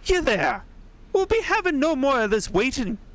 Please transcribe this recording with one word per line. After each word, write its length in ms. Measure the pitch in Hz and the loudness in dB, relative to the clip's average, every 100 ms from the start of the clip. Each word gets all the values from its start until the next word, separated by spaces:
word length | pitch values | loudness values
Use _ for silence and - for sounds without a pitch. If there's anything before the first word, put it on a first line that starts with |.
You 180 | - 370 | 0 0
there! 420 | 311 208 131 214 - - - - - | 2 0 0 -2 -8 -20 -20 -20 -4
We'll 140 | 381 381 | -2 0
be 160 | 453 | 0
having 360 | 392 403 359 294 | 0 0 0 0
no 180 | 302 302 | 0 2
more 260 | 277 262 | 2 2
of 80 | 214 | 2
this 200 | 214 - | 0 0
waiting 480 | - 247 262 214 214 - | 0 -2 -2 -6 -6 -10